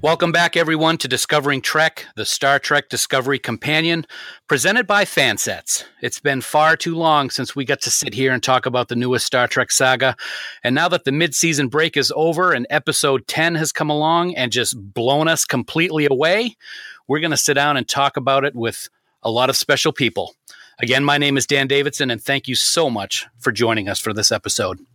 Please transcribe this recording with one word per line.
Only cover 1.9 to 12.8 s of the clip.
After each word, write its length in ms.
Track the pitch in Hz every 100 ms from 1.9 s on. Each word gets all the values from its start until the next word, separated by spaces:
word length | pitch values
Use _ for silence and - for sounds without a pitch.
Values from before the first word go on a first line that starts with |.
| - - -
the 80 | 107
Star 340 | - 139 139
Trek 300 | - 147 -
Discovery 500 | 120 - 135 127 135
Companion, 680 | - 113 - 156 165 165 151 - - - _
presented 360 | 147 185 226 208
by 200 | 208 202
Fansets. 800 | - 135 101 - 95 - - - _
It's 180 | 120 -
been 220 | 147 131
far 340 | - 151 156 160
too 180 | 175
long 360 | 165 165 151 135
since 260 | - 123 -
we 80 |
got 160 | 127 143
to 60 | 127
sit 240 | - 139
here 200 | 107 131
and 100 | 127
talk 220 | - 127 131
about 240 | 123 117
the 80 | 120
newest 280 | 123 127 -
Star 220 | 127 123
Trek 240 | - 120
saga. 460 | - 131 127 131 120 - - - -
And 140 | 120 131
now 140 | 175
that 160 | 175 -
the 80 |
mid-season 560 | 151 170 - 170 147 135
break 260 | 139 165 147
is 160 | 127 135
over 340 | 160 160 185
and 160 | 139 123
episode 600 | 151